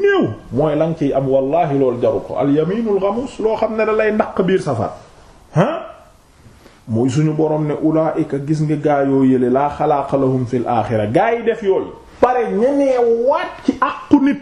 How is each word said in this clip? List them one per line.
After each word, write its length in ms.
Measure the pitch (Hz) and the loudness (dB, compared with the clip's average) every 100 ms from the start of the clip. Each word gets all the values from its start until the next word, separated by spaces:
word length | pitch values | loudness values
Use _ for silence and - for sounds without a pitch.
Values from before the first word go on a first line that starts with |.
néew, 280 | 403 392 185 107 - | 0 2 0 -4 -6
mooy 220 | 117 156 147 | -2 0 0
la 100 | 160 | -2
nga 100 | 160 | -2
ciy 140 | 139 | -2
am, 160 | 131 135 | 0 2
wallaahi 500 | 135 135 165 165 139 | 2 2 0 0 2
loolu 220 | 131 117 | 0 2
jaru 200 | 117 104 - | 0 0 -4
ko. 100 | - | -2
Al 120 | 143 | 0
yaminul 480 | 147 160 214 226 196 | 2 0 -2 0 0
ghamus, 380 | 196 220 269 - | 0 -2 -6 -4
loo 180 | 214 214 | -2 0
xam 200 | 220 220 | -2 0
ne 80 | |
da 80 | 214 | 0
lay 200 | 220 220 | 0 0
ndaq 280 | 214 214 - | 0 -2 -2
biir 180 | 180 185 | 0 0
safar, 280 | 156 117 92 - - - - - - 147 | 0 -4 -4 -8 -20 -20 -20 -20 -4 0
ah, 240 | 226 330 - - - _ _ _ - - - - - | 0 -2 -10 -18 -20 _ _ _ -20 -20 -20 -18 -4
mooy 200 | 110 131 | 0 0
suñu 220 | 120 156 | 2 0
Boroom 320 | 151 156 156 151 | 2 0 0 -2
ne, 80 | |
"ulaa'ika", 640 | 143 156 156 160 - 151 143 143 | 0 0 2 0 -2 -4 -4 -2
gis 140 | 156 | -2
nga 140 | 151 151 | 0 0
gaa 260 | 151 143 | 0 2
yoo 200 | 139 135 | 2 4
yële, 260 | 131 131 123 | 4 4 2
"laa 180 | 127 143 - | 2 0 -2
xalaaqa 400 | 151 143 135 139 | 0 0 0 0
lahum 300 | 131 131 123 | 0 0 -2
fil 200 | 127 - | -4 -2
aaxira", 380 | 117 107 113 104 | -2 0 0 0
gaa 240 | 131 220 | 2 2
yi 100 | 233 | 0
def 180 | 233 220 | -2 -2
yooyu 300 | 202 180 - - - - | 0 0 -2 -10 -20 0
pare 300 | 247 247 208 | 0 2 -2
ñenee 440 | 190 247 285 277 247 233 233 247 | 0 0 2 2 2 2 2 2
waat 360 | 320 - - - | 0 -2 -8 -6
ci 60 | - | -2
àqu 400 | 233 - - 294 | -2 -4 2 4
nit, 180 | 277 285 | 4 -2